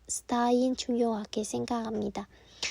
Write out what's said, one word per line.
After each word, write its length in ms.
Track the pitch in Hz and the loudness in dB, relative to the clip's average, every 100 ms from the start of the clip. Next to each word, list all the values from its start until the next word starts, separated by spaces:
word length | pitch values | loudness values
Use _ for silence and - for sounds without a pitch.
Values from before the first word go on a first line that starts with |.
| - | -10
스타일 680 | - - 240 240 247 254 254 | -8 -2 2 4 4 4 0
중요하게 680 | - 240 233 214 214 - | -2 2 2 0 -2 -4
생각합니다. 880 | 214 240 240 233 220 214 208 202 202 - - - - | -4 -4 -2 -2 -2 -4 -4 -6 -10 -16 -20 -8 -8